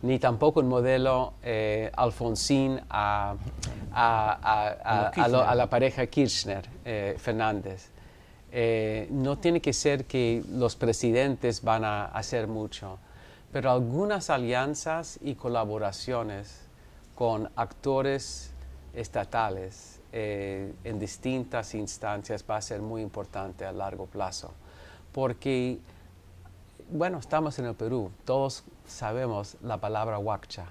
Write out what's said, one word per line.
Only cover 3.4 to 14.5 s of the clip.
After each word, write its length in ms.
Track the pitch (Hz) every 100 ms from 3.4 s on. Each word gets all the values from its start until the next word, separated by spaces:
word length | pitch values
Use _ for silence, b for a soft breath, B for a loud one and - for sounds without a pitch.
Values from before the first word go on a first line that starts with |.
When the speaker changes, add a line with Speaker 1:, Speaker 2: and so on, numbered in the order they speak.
| - - B B B
Speaker 1:
a, 400 | - 117 113 107
a, 360 | - - 110 107 -
a, 240 | - 107 107
Speaker 2:
A 0 |
los 80 | -
Speaker 1:
a 100 | 120
lo, 100 | 127
a 20 |
Speaker 2:
Kirchner. 160 | 90 123
Speaker 1:
la 120 | 120
pareja 360 | 120 131 131 123
Kirchner, 640 | - 131 - - 98 95 - -
eh, 300 | 107 98 -
Fernández. 720 | - 110 110 107 95 95 - B B B B B -
Eh, 560 | 123 117 113 110 107 104
no 260 | 139 131 139
tiene 200 | 170 170
que 140 | -
ser 320 | - 151 139 131
que 380 | 131 120 117 -
los 240 | 110 120 -
presidentes 880 | 123 110 120 117 139 131 123 113
van 200 | 113 110
a 220 | 110 104 101
hacer 420 | - 110 123 110
mucho, 520 | 110 107 - 98 92 B B B B B
pero 200 | 139 127
algunas 580 | 127 120 135 202 208 -
alianzas 920 | 143 120